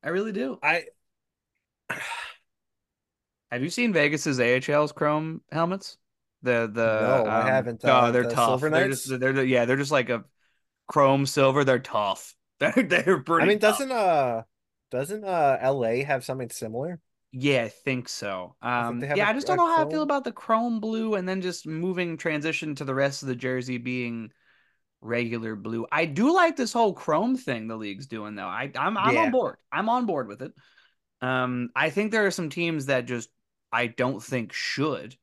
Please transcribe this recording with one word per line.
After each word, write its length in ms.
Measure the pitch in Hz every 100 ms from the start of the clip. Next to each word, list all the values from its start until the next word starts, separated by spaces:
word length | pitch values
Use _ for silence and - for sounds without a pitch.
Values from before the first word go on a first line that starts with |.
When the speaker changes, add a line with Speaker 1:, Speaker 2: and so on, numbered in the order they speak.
Speaker 1:
I 60 | -
really 220 | 180 220
do. 260 | 202 262 220
Speaker 2:
I 220 | 147 170 - _ _ _ _ _ _ _ _ _ _
<sighs> 60 | - - - - - _ _ _ _ _ _ _ _ _ _ _
Speaker 1:
Have 100 | 123
you 80 | 147
seen 240 | 208 240
Vegas's 460 | 170 147 151 156 131
A 40 |
H 260 | 120 127 131
L's 220 | 147 147
chrome 500 | - 147 151 160 160 _
helmets? 460 | 160 170 196 - - _ _ _ _
The, 280 | 127 120 117
the, 520 | 107 113 110 107 131
Speaker 2:
No, 60 | 110
I 120 | 110
Speaker 1:
um, 60 | 110
Speaker 2:
haven't. 360 | 131 123 113
Speaker 1:
no, 100 | 131 127
Speaker 2:
Uh, 160 | 120
Speaker 1:
they're 120 | 123
Speaker 2:
the 80 | 120
Speaker 1:
tough. 280 | 120 120 131
Speaker 2:
Silver 80 | 151
Speaker 1:
They're 200 | 156 185
just, 200 | 131 135
Speaker 2:
Knights? 100 | 127
Speaker 1:
they're, 140 | 131
they're, 120 | 135 127
yeah, 200 | 127 120
they're 120 | 135
just 140 | 139
like 180 | 143 123
a 160 | 117 - _ _ _ _ _ -
chrome 380 | 156 139 139 135
silver. 380 | - 135 135
They're 160 | 135 123
tough. 560 | 131 110 101 98 - _ _
<laughs> 120 | _
They're, 120 | 151 233 214
they're 320 | 175 156 175
pretty 220 | 139 165
Speaker 2:
I 40 | 160
mean, 100 | 208
Speaker 1:
tough. 200 | 214 214
Speaker 2:
doesn't, 120 | 269
uh, 520 | 247 190 156 127 113 113 _ _ _ _
doesn't, 360 | 123 143 214 196
uh, 320 | 180 143 131
L 240 | 131 139 113
A 180 | 120
have 200 | 139 135
something 260 | 123 135 117
similar? 520 | - 113 113 156 175 _ _ _
Speaker 1:
Yeah, 300 | 127 143 135 113
I 20 |
think 400 | - - 127 120
so. 480 | - 104 92 90 _
Speaker 2:
I 220 | 117 123
think 20 | 120
Speaker 1:
Um, 120 | 120
Speaker 2:
they 60 | 139
have 100 | 147
Speaker 1:
yeah, 100 | 208
Speaker 2:
a 20 |
Speaker 1:
I 20 |
just 120 | 233 339
Speaker 2:
cr-, 60 | 370
Speaker 1:
don't 20 |
Speaker 2:
a 80 | 339
Speaker 1:
know 60 | 330
how 60 |
I 80 | 302
feel 0 |
Speaker 2:
chrome 120 | 311
Speaker 1:
about 200 | 302 285
the 80 | 254
chrome 480 | - - 226 240 226
blue 360 | 220 220 220 208
and 120 | 185
then 140 | 190
just 260 | 180 175 156
moving 480 | 160 175 180 175 160
transition 580 | - 151 156 156 156 143
to 100 | 135
the 100 | 131
rest 280 | 139 139
of 40 | 139
the 80 | 123
jersey 420 | 131 127 123 123
being 540 | 123 127 120 117 107 _ _ _ _ _ _ _
regular 560 | 107 117 117 117 113 107
blue. 280 | 110 113 113
I 140 | 147 165
do 280 | 143 254
like 220 | 370 339 330
this 160 | 233
whole 220 | 240 220
chrome 420 | - - 156 226 254
thing 320 | - 120 110
the 80 | 110
league's 320 | 107 98 135
doing, 280 | 113 104 104
though. 120 | 95
I, 240 | 98 139 131
I'm, 200 | 160 214
I'm 180 | 208 285
Speaker 2:
Yeah. 80 |
Speaker 1:
on 80 | 320
board. 260 | 247 233 - _
I'm 200 | 147 214
on 160 | 240 233
board 240 | 156 113
with 120 | 107
it. 120 | 131 - _ _ _ _ _ _
Um, 520 | 127 127 127 123 123 -
I 140 | 156
think 220 | 151 208
there 120 | 220 202
are 60 |
some 180 | 180 165
teams 360 | 175 170 160 135
that 200 | 135 123
just 240 | 120 113 _ _ _ _
I 180 | 113 120
don't 360 | 117 127 113
think 300 | - 131 107
should. 600 | - - - 151 113 113 -